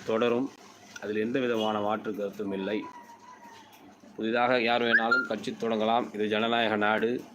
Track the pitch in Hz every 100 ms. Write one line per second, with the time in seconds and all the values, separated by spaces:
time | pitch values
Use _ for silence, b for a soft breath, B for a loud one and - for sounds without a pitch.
0 | - 113 120 120 135 - - - - -
1 | 104 107 110 135 123 113 107 107 104 107
2 | 110 98 101 101 101 98 95 107 - -
3 | - - - - - - - - - -
4 | - - 110 120 123 127 117 120 120 113
5 | 113 117 - 110 123 110 113 110 110 117
6 | 120 104 107 107 117 117 110 107 104 107
7 | 113 123 -